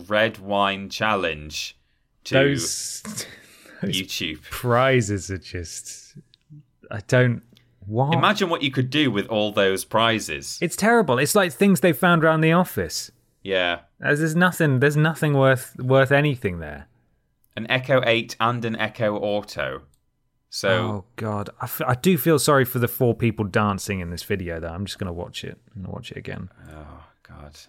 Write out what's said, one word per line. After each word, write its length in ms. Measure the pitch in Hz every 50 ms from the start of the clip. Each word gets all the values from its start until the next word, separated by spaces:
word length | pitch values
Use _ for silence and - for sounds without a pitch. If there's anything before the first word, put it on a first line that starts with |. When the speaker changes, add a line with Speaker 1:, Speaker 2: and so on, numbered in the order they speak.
| 87 90
Speaker 1:
red 300 | 107 104 110 113 107 101
wine 500 | 95 98 101 101 101 98 98 95 98 95
challenge 840 | - - 110 110 107 98 90 85 78 76 76 78 - - - - - _ _ _ _ _ _ _ _ _ _
to 100 | - 131
Speaker 2:
Those, 680 | 135 139 143 139 131 117 - - - - - - -
<laughs> 800 | - 214 - - - - - - - - - - - - - -
those 140 | - 202 151 -
Speaker 1:
YouTube. 420 | - - - - 92 82 76 69
Speaker 2:
prizes 880 | - - - - - 123 120 120 131 135 135 127 110 95 104 98 - -
are 60 | 98 90
just, 760 | - - - 90 85 - - - - - - - - - _ 147 - _ _ _ _ _ 151 147 - _ _ _ - -
I 100 | - 101 - -
don't, 340 | 131 127 127 123 117 - - _ - _ _ _ _ _ 95
what? 280 | 98 104 117 135 147 165
Speaker 1:
Imagine 340 | 165 165 190 214 - 202 175
what 140 | 170 -
you 80 | 143 139
could 200 | 123 131 127 127
do 200 | 131 151 151 131
with 160 | 104 101 95
all 240 | - 113 107 104 104
those 340 | 101 107 98 95 95 92 -
prizes. 760 | - - 110 113 113 113 107 101 - 76 69 69 - - -
Speaker 2:
It's 160 | 170 165 -
terrible. 420 | - 190 214 240 233 208 143 123 120
It's 160 | 147 143 -
like 180 | 208 190 175
things 280 | - - 202 202 190 -
they 120 | - 180
found 300 | 156 - - 175 175 165
around 200 | 156 160 160 156
the 100 | 156 160
office. 580 | 165 180 180 - - 107 90 80 - - - - _ _ _ _ _ _
Speaker 1:
Yeah. 380 | - 95 95 92 90 87 85 - - _ _ _
Speaker 2:
As 200 | - 135 147 147
there's 160 | 160 160 156
nothing, 420 | 175 180 180 170 - 170 151 135 123
there's 160 | 135 147 147
nothing 380 | 151 151 160 156 - 160 151 143
worth, 420 | 135 135 135 131 127 - - - -
worth 320 | 131 127 135 135 135 127
anything 480 | 143 143 147 151 135 123 - 98 87 85
there. 260 | 80 76 73 - - - _ _ _ _ _ _ _ _ _ _ _ _ _
Speaker 1:
An 100 | - 110 -
Echo 320 | 127 131 127 - 139 127 -
Eight 300 | 120 117 117 117 120 - -
and 260 | 113 117 123 120 113
an 120 | 113 110
Echo 400 | 110 110 107 - - 117 104 104
Auto. 640 | 101 98 104 104 104 101 - - 85 71 65 67 69 69 _ _ _ _ _ _ _ _ _ _ _ _ _
So 180 | - - - 98
Speaker 2:
Oh, 340 | 95 90 90 92 104 101 - _ _
God. 340 | - 113 107 104 101 101 - - -
I, 40 | 120
f-, 180 | 117 - - -
I 80 | 127 123
do 220 | 120 - 185 190
feel 220 | 143 - 165 160 143
sorry 260 | - - 147 135 131
for 140 | - - 127
the 100 | 120 117
four 260 | - - 131 120 110
people 300 | - 123 117 107 - 107
dancing 560 | 95 90 113 107 104 98 92 - - 101 95
in 80 | 87 85
this 120 | 87 82
video, 360 | - - 101 95 90 85 82 82
though. 80 | 82 82
I'm 160 | 80 92 101
just 120 | 95 - -
gonna 140 | 101 92
watch 320 | 85 85 87 - - - -
it. 140 | - - - _ _ -
I'm 80 | 101
gonna 100 | 92 -
watch 180 | - - - -
it 40 | -
again. 320 | - - - 98 - - 92 - - 87 82
Speaker 1:
Oh, 340 | 76 78 76 76 73 76 76 _ _ _ _ -
God. 300 | 82 78 73 73 - - -